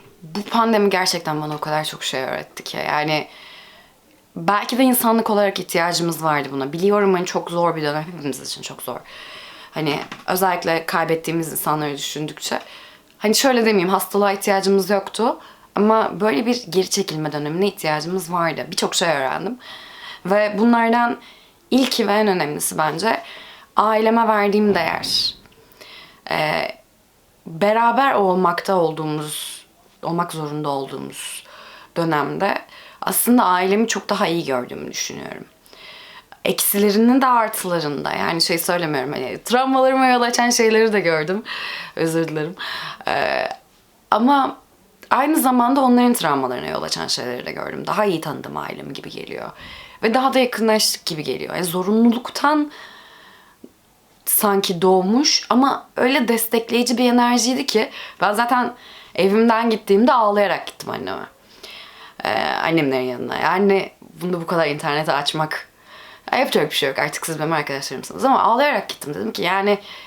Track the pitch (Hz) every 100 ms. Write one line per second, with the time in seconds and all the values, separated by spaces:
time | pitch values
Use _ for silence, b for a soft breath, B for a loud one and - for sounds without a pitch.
0 | - - 160 175 202 233 226 220 202 190
1 | 180 165 160 151 151 151 156 151 156 -
2 | - 131 131 - - - - - 151 151
3 | 151 151 - B B B B B B B
4 | _ _ _ 180 165 202 220 240 262 247
5 | 233 226 226 208 202 190 185 180 170 160
6 | 170 156 160 147 135 139 135 165 196 208
7 | 196 185 180 180 175 170 170 160 147 151
8 | 160 170 143 135 135 - - 135 - 120
9 | - B B B B B B 170 156 156
10 | - - - 185 190 175 170 165 165 180
11 | 160 165 165 165 156 143 - 151 147 143
12 | - 151 151 - - - B B B B
13 | B - 214 214 277 247 220 208 175 196
14 | 196 202 202 196 208 190 185 196 180 202
15 | 196 - 233 320 B B B - 208 220
16 | - 170 214 269 233 240 175 170 185 -
17 | 190 156 156 147 147 165 196 - 160 151
18 | 156 185 160 175 165 147 131 180 202 -
19 | 175 143 131 156 170 247 B B B B
20 | B B 175 208 208 202 233 233 233 240
21 | 240 247 B B B B - 254 254 -
22 | 202 208 214 185 147 147 - 170 156 160
23 | 214 - B B B B B - 208 214
24 | 220 226 220 214 202 208 208 185 165 -
25 | - - - - - _ B B B B
26 | B B - 160 156 82 - - _ _
27 | _ _ _ _ - 165 202 220 233 233
28 | 277 262 190 180 180 175 - 190 165 156
29 | 156 151 151 - - - - _ _ -
30 | 156 170 170 160 147 151 147 139 135 135
31 | 135 - - - B B B B B -
32 | 165 151 143 151 196 - - B B B
33 | - 196 - 247 185 180 190 208 226 202
34 | - 202 185 170 143 131 123 - - -
35 | - - - - - _ B B B B
36 | B B B - - 190 - 202 208 202
37 | 233 262 269 240 220 - 185 175 151 143
38 | - 76 98 165 165 170 - 175 165 147
39 | 131 147 131 - - 240 262 262 262 262
40 | 254 247 240 247 240 240 226 220 220 208
41 | 170 160 156 196 240 B B B B -
42 | 165 160 160 151 156 196 B B B B
43 | - 139 - - - - _ _ _ _
44 | - 214 240 285 262 - _ _ _ _
45 | - 226 294 311 254 254 240 277 262 247
46 | 247 240 160 139 131 123 76 - 78 -
47 | 80 - 123 123 - - - 69 - 160
48 | 208 165 156 131 - 73 71 - - -
49 | - - - - - - B B B B
50 | 226 247 262 254 247 208 220 214 214 -
51 | - 160 - 123 69 80 175 175 185 220
52 | 233 233 - - 285 302 294 B B B
53 | B B B B B B - _ _ _
54 | _ _ - - 208 196 196 175 185 185
55 | 185 233 311 - - 226 269 - - -
56 | 247 285 226 226 - 233 226 233 240 240
57 | 247 240 240 247 233 262 269 214 277 B
58 | B B 185 208 240 254 247 - B B
59 | B - 190 214 233 220 233 208 - 196
60 | 254 254 208 202 196 147 - - - -
61 | 95 92 - _ B B B B B B
62 | B B - 107 - 131 165 165 139 131
63 | 127 123 123 - 147 180 202 196 - -
64 | - 160 175 180 165 175 151 147 160 147
65 | 156 139 151 156 151 - - B B B
66 | B B - - 277 214 151 - 139 -
67 | 151 - - 156 156 160 143 139 - 131
68 | - 82 254 247 196 233 285 226 - -
69 | - 151 214 220 175 196 202 202 B B